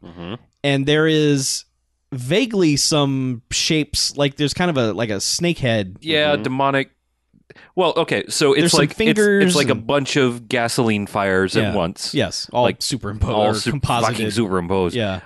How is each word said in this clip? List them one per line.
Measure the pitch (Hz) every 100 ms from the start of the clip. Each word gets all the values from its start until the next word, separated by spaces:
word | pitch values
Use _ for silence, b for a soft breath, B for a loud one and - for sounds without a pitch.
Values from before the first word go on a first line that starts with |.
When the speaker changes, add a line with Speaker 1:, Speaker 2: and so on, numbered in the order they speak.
Speaker 1:
Mm-hmm. | 90 85 85 113 _ _ 143
Speaker 2:
and | 139 139
there | 151 160
is | 156 151 143 131 - - _ _ _ _
vaguely | 131 123 190 254 208 170 139
some | - 151 139 135 131 120 -
shapes, | - - 156 143 - - -
like, | 143 135
there's | 143
kind | - 180
of | 139
a, | 113
like, | 92 117
a | 98
snake | - - 175 165
head. | 127 113 95 104
Speaker 3:
Yeah, | 160 151 151
Speaker 1:
Mm-hmm. | 147
Speaker 3:
demonic. | 139 131 139 135 131 _ _ _ _ _ - B B
Well, | - 170 -
okay, | 160 117 -
so | - 147
it's | 139
Speaker 2:
There's | 170
some | 156
Speaker 3:
like, | 156
it's, | -
Speaker 2:
fingers | 220 214 208 202 190
Speaker 3:
it's | 165
like | 139
a |
Speaker 2:
and | 123 113
Speaker 3:
bunch | 143 135 147
of | 127 120 110
gasoline | 123 117 - 113 104 98
fires | 107 98 95 95 -
Speaker 2:
Yeah. | 107
Speaker 3:
at | 101
once. | 90 - -
Speaker 2:
Yes, | 151 95 - -
all | 120
Speaker 3:
Like, | 120 117
Speaker 2:
superimposed | - 131 101 107 -
Speaker 3:
all | 110 107
Speaker 2:
or | 107
Speaker 3:
su-, | 120
Speaker 2:
composited. | 139 - 123 113 113
Speaker 3:
fucking | 110
superimposed. | 104 107 92 85 95 90 110
Speaker 2:
Yeah. | 104 92